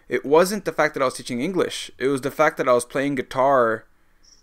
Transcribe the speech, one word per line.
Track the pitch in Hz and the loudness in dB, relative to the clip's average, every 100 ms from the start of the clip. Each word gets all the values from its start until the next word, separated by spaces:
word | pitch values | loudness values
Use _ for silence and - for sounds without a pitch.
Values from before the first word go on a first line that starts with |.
| - | -6
It | 123 131 | -6 2
wasn't | 151 185 208 180 | 4 4 0 -6
the | |
fact | - 151 | -2 -2
that | 151 | 0
I | 131 | -2
was | |
teaching | - 131 123 | -4 -8 -6
English. | 151 185 - - - - | -2 -2 -2 -4 -12 -6
It | 131 | -2
was | 139 | -2
the | 131 | -4
fact | - 156 - | 0 0 0
that | 139 | 2
I | |
was | 123 | 2
playing | - 147 139 | 2 -4 -4
guitar, | 139 120 131 131 139 117 110 - _ _ _ _ _ | -4 -4 0 2 4 2 0 -8 _ _ _ _ _